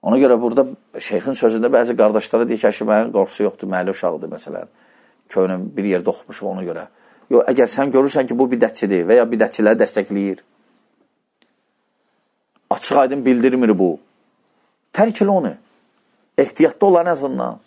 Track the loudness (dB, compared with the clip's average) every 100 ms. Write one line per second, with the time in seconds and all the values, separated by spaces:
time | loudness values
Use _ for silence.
0 | 0 2 4 4 2 0 -2 -4 _ -14
1 | -6 -6 -4 0 0 0 2 2 0 2
2 | 2 2 -2 -2 -2 0 0 0 0 0
3 | 0 0 -2 -2 -4 -4 -6 -4 -4 -4
4 | -4 -6 -10 -14 -14 -14 -14 _ _ _
5 | _ _ _ -2 0 -2 -6 -6 -2 -2
6 | -2 -6 -12 -10 -10 -8 -10 -10 -14 _
7 | _ _ _ 0 2 2 0 0 0 2
8 | 2 0 -2 0 0 2 -2 0 -2 0
9 | 4 4 4 0 -2 2 2 4 0 -2
10 | -4 -4 -4 -6 _ _ _ _ _ _
11 | _ _ _ _ _ _ _ _ _ _
12 | _ _ _ _ _ _ _ -8 0 2
13 | 2 0 0 2 2 2 2 4 2 -2
14 | _ _ _ _ _ _ _ _ _ 0
15 | 0 2 0 0 -2 -8 _ _ _ _
16 | _ _ _ -2 -2 2 0 4 4 4
17 | 2 -2 -4 -4 -6 -8